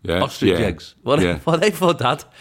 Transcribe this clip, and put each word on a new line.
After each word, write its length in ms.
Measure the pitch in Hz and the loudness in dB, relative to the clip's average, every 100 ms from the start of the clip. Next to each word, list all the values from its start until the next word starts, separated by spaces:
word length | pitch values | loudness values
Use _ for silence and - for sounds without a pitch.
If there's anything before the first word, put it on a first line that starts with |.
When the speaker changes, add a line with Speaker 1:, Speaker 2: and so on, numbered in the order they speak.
Speaker 1:
Yeah, 200 | 85 87 | -2 -2
Speaker 2:
Ostrich 360 | 131 - 120 92 | -2 0 0 2
Speaker 1:
yeah, 80 | 104 | 0
Speaker 2:
eggs. 280 | 82 - _ | -4 -16 _
What, 180 | 117 147 | -2 2
Speaker 1:
yeah. 180 | 90 85 | 2 0
Speaker 2:
<laughs> 60 | |
what 120 | - 165 | -2 0
are 40 | |
they 100 | 208 | 0
for, 220 | 160 180 | 2 0
Dad?" 320 | 151 127 147 - - | 0 -2 -4 -8 -18